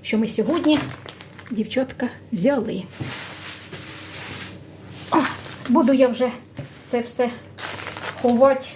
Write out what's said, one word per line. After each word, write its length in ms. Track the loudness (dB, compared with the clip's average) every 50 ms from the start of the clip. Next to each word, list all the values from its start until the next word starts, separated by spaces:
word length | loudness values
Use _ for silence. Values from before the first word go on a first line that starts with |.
що 160 | -4 0 2
ми 100 | 2 2
сьогодні, 520 | 2 0 0 0 2 2 2 4 4 4 4 2 -4 -10 -12 -14 -16 -16 -16 -18 -18 -18 -18 -10 -6
дівчатка, 580 | -4 -4 -2 0 0 -2 -2 -2 -4 -6 -6 -6 -6 -10 -10 -6
взяли. 520 | -4 2 2 4 4 2 0 -2 -4 -6 -6 -8 -8 -8 -8 -6 -6 -8 -8 -10 -12 -12 -12 -12 -12 -12 -14 -14 -14 -12 -12 -12 -12 -12 -12 -10 -10 -10 -10 -10 -8 -10 -10 -12 -12 -14 -16 -18 -18 -18 -18 -16 -14 -12 -4 2
О, 60 | 2 2 2 2 -2 -6 -10 -12 -12 -10 0 4
буду 240 | 6 6 8 6 8
я 140 | 8 6
вже 240 | 6 6 2 0 0 0 -6 -14 -16 -14 -14 -14 -14 -16 -16 -8
це 120 | -4 -2 -2
все 280 | -2 -4 -2 0 0 0 0 -6 -16 -16 -14 -10 -8 -8 -8 -8 -8 -10 -10 -8 -8 -8 -8 2
ховати 460 | 4 4 6 8 8 8 6 4 -2 -10 -14